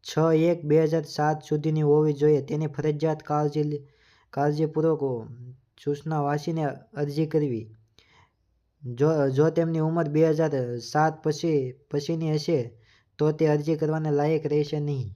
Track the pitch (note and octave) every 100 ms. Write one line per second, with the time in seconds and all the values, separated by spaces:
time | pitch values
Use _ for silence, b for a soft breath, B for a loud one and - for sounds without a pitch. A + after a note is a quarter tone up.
0 | - - D#3+ D#3+ E3+ E3+ D3+ D3+ D#3+ D#3+
1 | D3+ - D3+ D#3 - D3+ D#3 D#3 D3+ D3
2 | D#3 C#3+ D3 D3+ C3+ D3+ D#3 D3+ D#3 D3
3 | D#3+ D3+ - D3+ D3+ D3+ D3 D3 C#3 b
4 | b b b - C#3+ D3 D#3 D3+ D#3+ D3+
5 | C#3 A#2+ A2 A#2 B2 B2+ _ _ - C#3+
6 | D#3+ D#3 C#3+ D3 D3+ D#3+ D#3+ - - -
7 | D3 C#3+ D#3 D#3 D3 A#2 A2 - _ b
8 | b b b b _ _ _ _ C3 A#2+
9 | D3 D#3 C#3 C3 D#3+ D#3+ E3 D#3+ D#3 E3
10 | D#3 D3+ D#3+ D#3 D#3+ C#3+ B2 A#2+ A#2 D3+
11 | D#3 D#3 D#3 D3+ E3+ D3 C3 B2+ _ C#3+
12 | C#3+ E3 D#3+ D3+ D3+ D#3 A#2 - b b
13 | b - D3+ D3+ D#3+ D3 D3 D3+ D3+ D#3
14 | D#3 C#3+ D3 D#3+ D3+ D3 D3 D3+ D3 C#3
15 | G#2